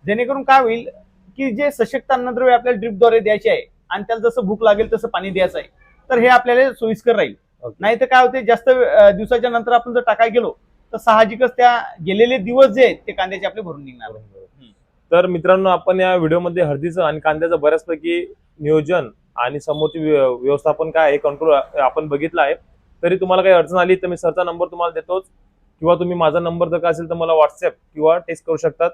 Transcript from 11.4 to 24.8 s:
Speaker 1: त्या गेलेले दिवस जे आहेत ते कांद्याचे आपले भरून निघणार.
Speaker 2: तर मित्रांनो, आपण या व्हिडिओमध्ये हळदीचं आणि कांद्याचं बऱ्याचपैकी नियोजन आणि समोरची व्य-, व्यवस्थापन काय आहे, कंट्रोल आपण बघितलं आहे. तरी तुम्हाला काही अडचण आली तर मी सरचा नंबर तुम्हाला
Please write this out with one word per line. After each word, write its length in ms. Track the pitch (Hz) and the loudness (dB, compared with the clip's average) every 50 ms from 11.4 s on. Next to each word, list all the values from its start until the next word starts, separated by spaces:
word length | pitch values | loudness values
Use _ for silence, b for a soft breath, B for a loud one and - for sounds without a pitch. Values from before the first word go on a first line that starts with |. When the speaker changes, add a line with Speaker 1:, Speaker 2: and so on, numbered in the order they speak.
| 254 247 | -2 -2
Speaker 1:
त्या 320 | 254 - 247 240 240 233 - - - - 160 | 2 4 4 4 4 2 -4 -8 -14 -10 -8
गेलेले 320 | 180 190 208 233 240 262 254 | -6 0 2 2 2 2 -4
दिवस 280 | 185 226 240 269 269 | -4 -2 -2 -2 -2
जे 180 | 262 202 262 254 | -2 2 2 2
आहेत 120 | 214 160 - _ | 2 2 -4 _
ते 60 | 214 | -12
कांद्याचे 340 | - - 185 185 202 190 190 | -6 -6 -6 -6 -6 -8 -8
आपले 140 | 185 190 220 | -10 -10 -10
भरून 240 | 190 170 147 143 143 | -14 -14 -14 -16 -18
निघणार. 260 | 135 127 120 113 110 107 110 110 101 95 95 95 _ _ 139 135 113 _ _ _ _ _ _ _ _ | -20 -20 -20 -20 -20 -20 -20 -20 _ _ -20 -20 _ _ _ _ _ _ _ _ _ _ _ _ _
Speaker 2:
तर 140 | 165 175 185 | 2 2 2
मित्रांनो, 420 | 185 180 165 160 180 185 190 190 190 | 2 -4 -2 2 2 2 2 2 0
आपण 320 | 180 170 - - 180 185 | 0 0 0 -2 0 0
या 160 | 185 185 185 | 0 0 0
व्हिडिओमध्ये 460 | 180 160 156 170 175 175 180 170 180 | 0 0 0 0 -2 -2 -4 -2 -2
हळदीचं 400 | 165 147 143 139 147 175 160 185 | -2 -2 -2 -6 -6 -6 -4 -2
आणि 180 | 170 151 151 156 | -2 -2 -2 -2
कांद्याचं 400 | - 156 151 156 165 165 170 156 | -2 -2 -2 0 -2 -2 -2 0
बऱ्याचपैकी 760 | 143 151 156 160 160 175 165 151 151 170 170 175 175 - - _ _ _ _ _ | 2 0 0 0 -4 -6 -8 -6 -4 -4 -4 -4 -6 -10 -16 _ _ _ _ _
नियोजन 480 | 151 147 156 156 147 147 180 170 139 110 _ _ _ _ _ | -2 0 0 0 0 0 -2 -2 -2 -6 _ _ _ _ _
आणि 240 | 120 120 127 143 143 | -6 -6 -4 -6 -8
समोरची 380 | - - 147 151 156 156 - 165 | -6 -6 -4 -4 -4 -4 -4 -4
व्य-, 420 | 156 156 151 139 135 131 123 120 | 0 0 2 2 2 0 0 -2
व्यवस्थापन 500 | 123 139 143 143 _ 151 147 - 160 160 | -2 -2 -2 0 _ -2 -2 -2 -4 -2
काय 180 | 151 160 160 147 | 0 2 2 2
आहे, 100 | 143 143 | 2 0
कंट्रोल 600 | - 147 143 143 160 160 147 170 170 - - 151 | -2 -4 -4 -2 0 2 2 2 0 -4 -4 -2
आपण 280 | 135 127 - 156 156 151 | -2 -2 -2 -4 -6 -4
बघितलं 340 | 143 143 151 165 170 170 | -6 -6 -6 -6 -2 -2
आहे. 120 | 147 139 160 - _ _ _ _ _ _ _ _ | -2 -2 -2 -6 _ _ _ _ _ _ _ _
तरी 140 | - 170 185 | -2 -2 -2
तुम्हाला 260 | 185 190 185 185 185 | -2 0 0 0 2
काही 120 | 180 190 185 | 4 4 4
अडचण 220 | 175 160 156 175 | 4 4 2 0
आली 200 | 180 175 180 185 | -2 2 2 0
तर 100 | 185 190 | 0 0
मी 100 | 180 180 | -8 -8
सरचा 280 | 160 - 165 156 185 175 | -2 -4 -2 -2 -2 -4
नंबर 220 | 175 170 170 175 | -4 -4 -6 -6
तुम्हाला 280 | 170 175 170 | -6 -4 -6